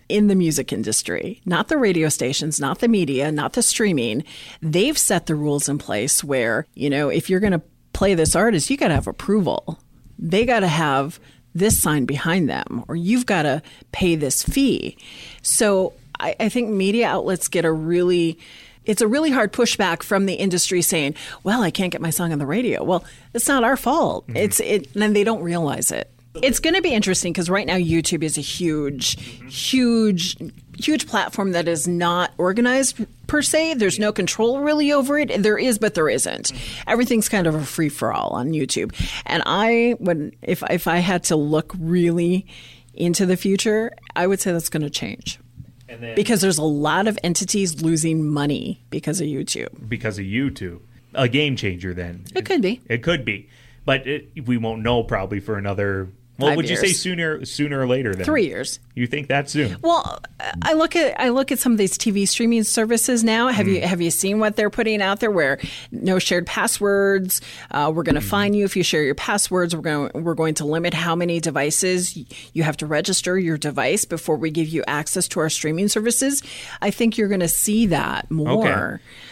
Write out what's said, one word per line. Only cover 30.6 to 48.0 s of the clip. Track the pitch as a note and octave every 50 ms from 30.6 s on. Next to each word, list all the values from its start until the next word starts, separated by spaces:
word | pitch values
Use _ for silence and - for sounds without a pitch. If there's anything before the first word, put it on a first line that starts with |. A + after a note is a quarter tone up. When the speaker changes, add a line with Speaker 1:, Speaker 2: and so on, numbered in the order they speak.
| - - - -
Speaker 1:
huge | - - D#4 - -
platform | - - G3+ - - - - G3 F#3+
that | F3 E3+ E3 E3+
is | E3+ D3+ D#3+
not | F3+ F3 E3+ F3 E3+ F3 F3+ F3 - - -
organized | F3 F3+ F#3+ A#3 A#3+ B3 B3+ C4+ C4+ - - - G#3+ - - - - -
per | D4 D4+
se. | - - - D#4 D#4+ D#4+ D#4+
There's | B3 G#3 F#3 - G3+
no | G#3+ G#3
control | G#3 - F3+ - - - A3 A#3 C4 C#4
really | C#4+ D4 D4+ D4+ D4 C#4+
over | D4 C#4 B3 C4+ C#4+ D4+
it. | C#4+ - - G3+
There | F#3+ G#3+ G#3 -
is, | G#3 B3+ A3 G#3
but | A3 G#3 -
there | F3 D#3 C#3+
isn't. | A2 C3 - - - - - -
Speaker 2:
Mm-hmm. | - - - - - - - -
Speaker 1:
Everything's | A3+ A3+ B3 B3 A#3+ A3 G#3 -
kind | A3 G3 E3+
of | D#3+ D3+
a | D#3 C#3+
free-for-all | - - - D#3+ D3 - - A2+ A2+ A2 - - -
on | - F#2+ B2 D#3
YouTube. | D#3+ D3 C3+ B2+ - - E2+ - - - - - - - -
And | - D#3 E3 -
I | - D#3 G3 A3 A#3 A#3 A#3 A#3 A#3+ A#3 -
would, | - F3 E3+ C#3+ D3 - - -
if, | - - F3 - - -
if | E3+ F3 - -
I | E3 F3
had | F3 G3 F3+ E3+ -
to | - E3+
look | D#3 D3 D3 D3+ D#3 - - - F#3
really | D#3+ E3 F3+ F3+ E3+ E3+ E3+ F3 E3+ F3 F#3 F#3+ - - - - - - - - - - -
into | - F3 F3 E3+ - G3
the | F3+ F#3
future, | F3+ - G3 G3 F#3+ - A3+ G#3+ A3 A3+ A#3+ - - - - -
I | - F3
would | F#3+ G3 F#3+
say | - G3
that's | E3+ E3 D#3+ -
gonna | - D#3+ D3+ D3
change. | - - - - - - - - - - - - - - - - - - - -
Speaker 2:
And | - -
then | A#2 A#2 -
Speaker 1:
Because | G3+ G3+ - A#3 F3
there's | F#3+ F#3+ E3 D3+
a | D#3
lot | D#3 D3 C#3+ D3+ D3+ D#3 F#3 G3+
of | A3 G#3 -
entities | - F3 E3+ - F#3+ - - G3+ G3 F3 D#3 C#3
losing | D#3+ D#3+ E3 D#3